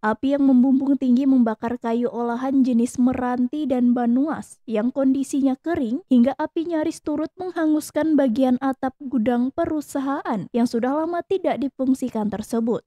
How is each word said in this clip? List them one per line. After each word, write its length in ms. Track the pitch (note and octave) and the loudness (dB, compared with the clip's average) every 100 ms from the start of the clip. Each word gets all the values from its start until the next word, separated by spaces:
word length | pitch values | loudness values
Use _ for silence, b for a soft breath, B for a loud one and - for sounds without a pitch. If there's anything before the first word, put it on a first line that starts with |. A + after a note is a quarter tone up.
Api 320 | G#3+ A3 C4+ | -2 -2 -2
yang 160 | C#4+ C#4 | 2 4
membumbung 480 | B3+ C4 C4+ C#4 C#4 | 6 6 4 2 0
tinggi 320 | C4 A#3+ C#4 | 2 2 4
membakar 480 | C4 A3+ G#3+ A#3 B3 | 4 2 0 -6 -6
kayu 320 | - A#3 A#3+ | -4 -2 -2
olahan 560 | A3+ A#3+ A#3 C4 C4+ | -4 -4 -4 -2 2
jenis 320 | B3+ A#3 A#3+ - | 2 2 0 2
meranti 720 | B3 B3+ B3 B3 B3 D4+ D4 | 0 0 -2 -2 -2 -2 -2
dan 240 | B3+ B3 | 0 2
banuas 640 | B3 A#3+ A#3+ D4+ G#3+ - - | 2 2 0 0 -4 -10 -18
yang 240 | - G#3+ A#3+ | -6 -2 -2
kondisinya 720 | C#4 C4+ C4+ C4+ C#4+ C4+ B3+ | 0 0 0 -2 0 0 -2
kering, 400 | - E4+ A#3 C4 - | -4 -2 -2 -4 2
hingga 240 | B3+ A#3+ - | 4 4 0
api 320 | D#4 - E4 | -6 -4 -4
nyaris 320 | D#4+ D#4+ - | -2 -2 -4
turut 240 | - D4 D#4 - | -6 -4 -6 -8
menghanguskan 800 | F#4 E4+ D#4 D4+ - - D#4 D4 | -8 -2 2 0 0 -2 2 2
bagian 400 | C#4 A3 C4 B3 | 2 2 2 2
atap 320 | C4+ C4 C4 _ | -2 -2 -6 _
gudang 560 | C#4+ C4 G#3+ A#3+ B3+ | -4 -2 0 0 -2
perusahaan 960 | D4+ E4+ D#4 C#4+ C#4+ C4+ C#4+ F#4+ A3+ E3 A#3+ | -2 -2 -2 -4 -6 -4 -4 -4 -6 -4 0
yang 80 | |
sudah 400 | A#3+ A#3 B3 C#4+ | 0 0 -2 -2
lama 160 | D#4+ E4+ | -2 -6
tidak 400 | - G4 E4+ A3+ | -4 -2 -2 -2
difungsikan 720 | C4+ _ C4 C4 B3 A3+ G#3+ | -4 _ -2 0 -2 -4 -4
tersebut. 480 | G3 G#3+ A#3 A3+ G3 | -6 -6 -4 -2 -4